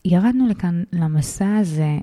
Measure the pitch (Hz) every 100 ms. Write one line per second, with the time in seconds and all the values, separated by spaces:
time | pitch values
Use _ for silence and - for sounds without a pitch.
0 | 180 175 220 254 254 202 175 170 180 175
1 | 160 156 - - 196 214 190 156 151 147